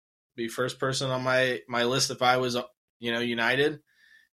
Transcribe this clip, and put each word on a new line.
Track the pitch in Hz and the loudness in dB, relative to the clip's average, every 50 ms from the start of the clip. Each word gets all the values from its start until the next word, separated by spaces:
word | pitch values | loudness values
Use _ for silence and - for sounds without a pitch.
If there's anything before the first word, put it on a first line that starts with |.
| _ _ _ _ _ _ _ | _ _ _ _ _ _ _
be | - 117 113 | -8 -8 -6
first | - - 123 127 127 - | -4 -4 -4 -4 -4 -2
person | - 131 131 135 139 131 | -2 -2 -2 -2 -2 -2
on | 127 127 127 | -2 -2 0
my, | 131 127 131 131 127 123 - - - | 2 2 4 2 2 0 -2 -6 -4
my | 120 120 120 | -2 0 0
list | 120 127 135 127 - | 2 2 0 0 -2
if | 127 110 | -2 2
I | 127 123 127 127 | 2 4 4 4
was, | 127 127 120 120 123 - _ _ _ _ _ - | 2 0 -2 -2 -4 -6 _ _ _ _ _ -10
you | 117 120 | -6 -4
know, | 117 117 | -4 -2
United. | 120 120 120 117 113 117 127 135 143 151 156 147 _ _ _ _ _ _ - - _ _ | -2 -2 -2 0 0 2 2 4 2 2 0 -4 _ _ _ _ _ _ -20 -20 _ _